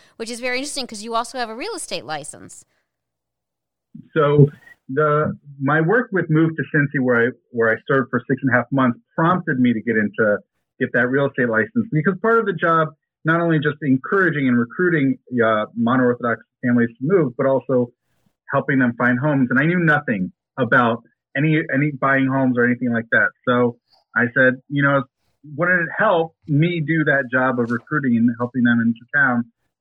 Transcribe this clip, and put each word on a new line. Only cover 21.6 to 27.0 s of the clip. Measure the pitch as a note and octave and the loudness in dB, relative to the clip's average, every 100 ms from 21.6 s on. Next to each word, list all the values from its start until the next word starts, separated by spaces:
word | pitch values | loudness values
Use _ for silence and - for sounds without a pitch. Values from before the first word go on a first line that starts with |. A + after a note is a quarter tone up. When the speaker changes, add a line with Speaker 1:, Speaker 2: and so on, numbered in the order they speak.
| E3 | 0
Speaker 2:
any | C3+ D3+ | -2 -2
buying | C#3 C3+ C3+ C3 | -2 0 2 0
homes | C3+ C3 B2 | 0 0 2
or | A#2+ | 0
anything | A#2+ B2 | 0 -2
like | A#2 A2+ | -2 0
that. | A2+ G2+ - B2+ | 0 0 -2 -2
So | B2 A#2+ A#2 _ _ _ A#2 | 0 0 -2 _ _ _ -4
I | A#2 | 0
said, | C#3 B2+ C3+ - | 2 2 0 -4
you | C#3+ | -2
know, | C#3 C#3 - _ _ _ D3+ C#3 | 2 0 -2 _ _ _ -14 -4
"Wouldn't | F3+ F3+ | 0 0
it | E3 - | -2 -2
help | G#3+ E3+ E3 - - | 0 2 -2 -8 -2
me | C#3+ F3 E3+ | 2 2 0
do | D3 D#3+ | -2 0